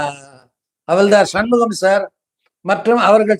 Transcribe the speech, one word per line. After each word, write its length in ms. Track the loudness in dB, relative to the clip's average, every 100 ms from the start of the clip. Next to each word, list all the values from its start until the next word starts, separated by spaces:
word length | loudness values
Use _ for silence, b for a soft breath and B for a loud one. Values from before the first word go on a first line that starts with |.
| -6 -10 -20 -20 _ _ _ _ -4
ஹவல்தார் 300 | 0 4 4
சண்முகம் 480 | 2 -2 -2 0 -2
சார் 420 | -2 0 0 -4 -12 _ _ _ _
மற்றும் 380 | -6 -4 0 0
அவர்கள் 400 | 2 2 2 -2